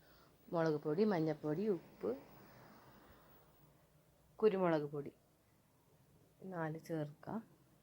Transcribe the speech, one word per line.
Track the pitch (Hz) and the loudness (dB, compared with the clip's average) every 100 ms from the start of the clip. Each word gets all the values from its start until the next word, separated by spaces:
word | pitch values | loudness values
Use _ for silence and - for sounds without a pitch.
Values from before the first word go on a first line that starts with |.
| - - - - - | -20 -20 -20 -20 -6
മുളക് | 175 160 151 | 0 2 0
പൊടി, | 151 151 214 | 0 2 2
മഞ്ഞൾപ്പൊടി, | 175 156 151 151 156 214 | 2 2 0 -2 0 0
ഉപ്പ്, | 170 - - 190 269 - - - - - - - - - - - - - - - - _ _ _ _ - - | -2 -4 -6 -4 -4 -10 -20 -20 -20 -20 -20 -20 -20 -20 -20 -20 -20 -20 -20 -20 -20 _ _ _ _ -20 2
കുരുമുളക് | 214 190 180 160 147 | 4 4 4 4 0
പൊടി | 147 143 - _ _ _ _ _ _ _ _ - - - _ 190 | -6 -8 -14 _ _ _ _ _ _ _ _ -20 -20 -20 _ -10
നാല് | 175 160 160 - | -6 -4 -6 -6
ചേർക്കാം. | 165 147 - - 220 - - - - | -4 -4 -8 -8 -8 -8 -20 -20 -20